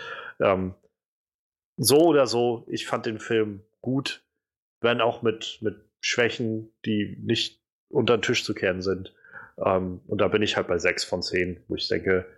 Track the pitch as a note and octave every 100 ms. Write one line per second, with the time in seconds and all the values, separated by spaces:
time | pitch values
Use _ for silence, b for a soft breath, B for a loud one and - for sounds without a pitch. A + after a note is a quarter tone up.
0 | B B B - G2+ F#2 F#2 - _ _
1 | _ _ _ _ _ _ _ - A2+ D3
2 | E3+ D3 A#2+ A#2 A#2+ A2 - A2+ - B2
3 | A#2 G#2+ - A2+ G#2+ G2+ - _ B2 C3+
4 | - - _ _ _ _ _ _ A#2 A#2
5 | A2+ - A2+ G#2+ - - G#2+ - _ _
6 | - - A#2 - A2+ A2 A2 _ - G#2
7 | G2 F#2+ G#2+ A2 - - _ _ _ -
8 | A2+ A#2 - A#2 - - G2 F#2 F#2 F#2
9 | F#2+ B B B B - G2 F#2 F#2 F2+
10 | - G#2 G#2 G#2+ G#2 - F#2 F2 F2+ -
11 | - F2+ - F#2 F2+ F2 - F2+ - F#2
12 | F#2+ F#2 -